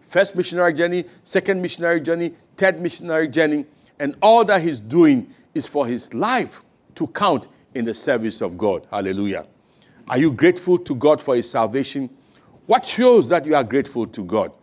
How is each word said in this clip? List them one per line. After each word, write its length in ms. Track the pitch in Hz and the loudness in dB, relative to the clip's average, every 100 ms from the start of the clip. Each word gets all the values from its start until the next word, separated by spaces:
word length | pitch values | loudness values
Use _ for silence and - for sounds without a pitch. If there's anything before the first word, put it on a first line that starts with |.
First 340 | - 175 190 175 | -2 0 0 0
missionary 380 | 175 170 175 | -4 0 0
journey, 320 | 151 170 180 - - | 2 -2 -2 -6 -16
second 380 | - 196 190 190 | -4 -2 0 -2
missionary 400 | 175 - 170 170 | -4 -4 -2 0
journey, 320 | 147 170 170 - _ - | 0 -2 -4 -8 _ -2
third 220 | 190 160 | 0 0
missionary 480 | 170 - 170 160 156 | -6 -8 -4 -2 0
journey, 360 | 139 156 147 - _ _ _ | 2 2 0 -4 _ _ _
and 180 | 143 143 | -8 0
all 220 | 208 233 | 4 6
that 180 | 208 196 | 6 2
he's 200 | 165 131 | 0 -6
doing 460 | 107 160 165 131 92 _ _ | -2 4 6 4 0 _ _
is 120 | 160 - | -8 -4
for 220 | 147 123 | -4 -2
his 260 | 120 - | -4 -8
life 480 | 113 208 254 127 - _ _ _ - | -4 0 0 -2 -10 _ _ _ -8
to 120 | 160 | -8
count 400 | - 202 139 - _ _ | -2 0 0 -4 _ _
in 120 | 131 117 | -6 -6
the 80 | |
service 480 | 110 - 123 110 107 | -6 -2 -2 -2 -6
of 160 | 101 87 | -8 -2
God. 280 | 104 87 - | -2 -2 -6
Hallelujah. 540 | 104 95 95 101 90 76 _ _ _ _ _ - | -6 -4 -4 -4 -6 -10 _ _ _ _ _ -4
Are 80 | 127 | 0
you 120 | 156 | 0
grateful 480 | 110 165 180 - 180 | 2 2 2 0 0
to 140 | 180 | 0
God 280 | 135 143 151 | 0 2 2
for 160 | - 123 | 2 -2
his 120 | - | 0
salvation? 600 | 135 113 127 131 143 131 - _ _ _ _ - | -2 -2 -2 -4 -6 -10 -12 _ _ _ _ 0
What 200 | 247 - | 0 0
shows 440 | - 247 240 131 | 2 6 6 4
that 160 | 170 156 | 0 2
you 100 | 147 | 0
are 80 | |
grateful 440 | 113 131 - 123 110 | 2 -2 -2 -6 -6
to 180 | - 92 | -8 -4
God? 260 | 107 90 - | -2 -2 -8